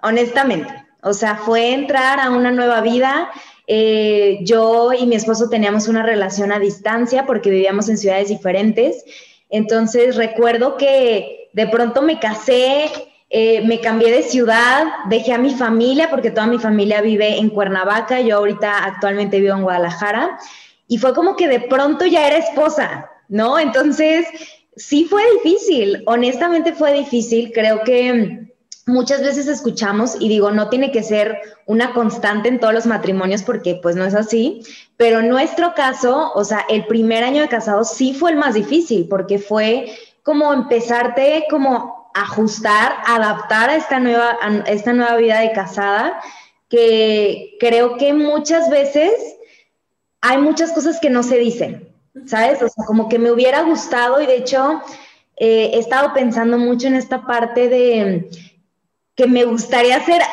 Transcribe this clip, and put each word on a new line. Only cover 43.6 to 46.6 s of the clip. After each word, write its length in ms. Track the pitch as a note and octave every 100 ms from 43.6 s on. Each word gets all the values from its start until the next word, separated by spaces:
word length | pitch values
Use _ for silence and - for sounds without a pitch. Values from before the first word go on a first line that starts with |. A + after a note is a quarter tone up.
| A#3+
a 60 | D#4
esta 240 | - C4
nueva, 380 | B3 A#3 A#3 A3+
a 160 | G#3 G#3 -
esta 240 | G#3 A3+
nueva 220 | B3 A#3+ A#3
vida 220 | A3+ A3
de 120 | A3+
casada, 680 | A3 F3+ G3 G3+ G3+ D4 - - - - _